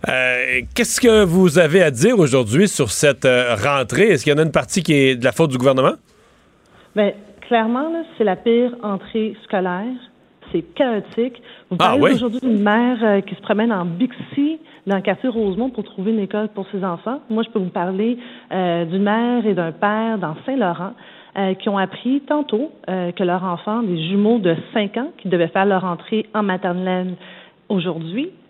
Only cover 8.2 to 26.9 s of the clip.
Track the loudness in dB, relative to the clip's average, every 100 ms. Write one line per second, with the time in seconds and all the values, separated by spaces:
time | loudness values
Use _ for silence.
8.2 | -2 0 0 2 0 -4 -8 -8 -6 -6
9.2 | -6 -8 -6 -4 -2 -4 -8 -10 -14 _
10.2 | _ _ -8 -8 -8 -2 -2 -2 -4 -4
11.2 | -4 -6 -20 -20 _ 0 2 4 4 2
12.2 | 0 -2 0 2 2 2 2 2 2 2
13.2 | 0 -12 -4 -2 0 0 -2 -2 -4 -4
14.2 | -10 -2 -2 -4 -12 -14 -4 -2 0 -2
15.2 | -2 -2 -2 -2 -4 -6 -10 -6 -2 -2
16.2 | -2 -4 -6 -8 -8 -6 -4 -6 -6 -8
17.2 | -4 -4 -2 -4 -4 -4 -4 -2 -2 -4
18.2 | -8 -20 -8 -4 -2 -2 -2 0 0 2
19.2 | 0 0 0 -2 -4 -2 -2 -2 -2 -4
20.2 | -6 -8 -6 -2 -2 -2 -8 -12 -20 -20
21.2 | -14 -4 -4 -2 -2 -2 -4 -4 -4 -4
22.2 | -2 -4 0 -2 -4 -8 -8 -4 -4 -2
23.2 | -2 0 -2 -6 -4 -4 -2 -2 -2 0
24.2 | 2 2 2 -2 -2 -4 -4 -4 -8 -8
25.2 | -4 0 0 2 2 2 -2 -6 -4 -4
26.2 | -4 -4 -2 -2 -2 -4 -2